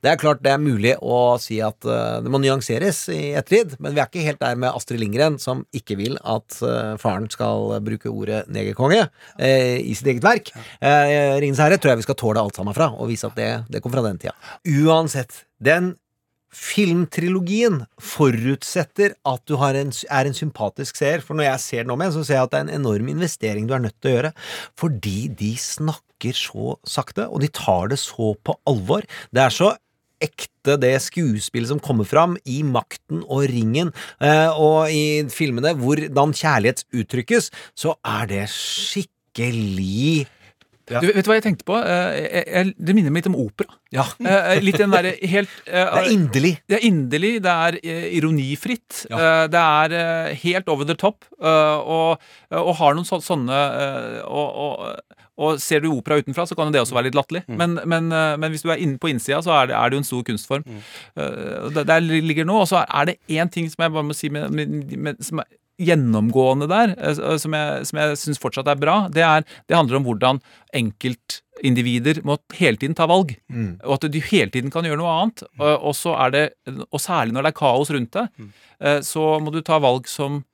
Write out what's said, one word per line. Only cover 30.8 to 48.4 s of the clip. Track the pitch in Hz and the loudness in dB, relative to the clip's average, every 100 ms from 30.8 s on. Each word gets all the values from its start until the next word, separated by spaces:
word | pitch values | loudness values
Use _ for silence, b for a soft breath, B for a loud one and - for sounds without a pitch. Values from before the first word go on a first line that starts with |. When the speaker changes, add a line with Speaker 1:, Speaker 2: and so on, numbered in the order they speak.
Speaker 1:
det | 127 131 | 4 2
skuespillet | - - 160 107 - 123 117 | -2 -2 0 0 -2 -6 -4
som | 147 | -4
kommer | - 120 101 | 0 0 4
fram | 147 170 175 - | 4 4 0 -6
i | 127 | -4
Makten | 151 120 - - _ 156 - | 0 -2 -2 -16 _ -10 -4
og | 135 139 | -2 0
Ringen, | 123 110 131 175 B B B | 0 0 0 -2 B B B
eh, | 139 156 160 | 4 6 4
og | 156 156 156 156 | 4 4 4 2
i | 156 151 151 147 | 2 2 0 -2
filmene, | - 151 120 147 160 | -2 -2 0 0 0
hvordan | 123 151 151 139 147 | 0 0 0 2 2
kjærlighet | 143 156 131 107 131 - 123 | 2 2 4 2 0 -6 -6
uttrykkes, | 107 123 120 233 - B B - | -4 -4 0 0 0 B B -6
så | 156 - | -4 -4
er | - 110 113 | -4 -4 -2
det | 98 101 | -4 -4
skikkelig | - - - - 202 165 _ _ - 120 117 104 95 95 101 139 160 139 b b _ _ _ - | -8 -6 -6 -4 -6 -8 _ _ -6 -4 -2 -2 -2 -2 0 0 0 -2 b b _ _ _ -6
ja. | 120 | 0
Speaker 2:
Du, | 170 | 2
vet | 202 | 2
du | 190 | 4
hva | |
jeg | 220 | 2
tenkte | 220 170 - | 2 -2 -2
på? | 208 | -2
Eh, | 208 175 180 139 | 0 0 -2 -4
jeg, | 156 180 - | -2 -4 -2
jeg, | 185 185 - | 0 0 -2
det | 170 | 2
minner | 208 156 | 4 4
meg | 160 | 0
litt | 185 | 0
om | 165 | -2
opera. | 113 - - _ _ | -4 -4 -8 _ _
Speaker 1:
Ja. | 127 135 - | -2 -2 -2
Speaker 2:
Eh, | 175 196 175 | 2 2 4
eh, | 190 | 4
litt | 196 165 | 4 2
den | 202 | 4
derre | 190 180 180 | 4 2 -2
helt, | 185 196 196 - - | 0 0 0 -8 -2
eh, | 180 185 | 0 2
Speaker 1:
<laughs> | 175 | 2
Det | |
er | 277 | 4
inderlig. | 214 151 120 160 160 _ | 4 4 4 2 0 _
Speaker 2:
Det | 208 | 2
er | 226 | 4
inderlig, | 175 127 147 196 233 | 4 2 0 0 0
det | 185 | 0
er, | 170 170 170 | 2 2 0
eh, | 165 165 170 175 | -6 -6 -2 0
ironifritt. | 156 156 | 2 0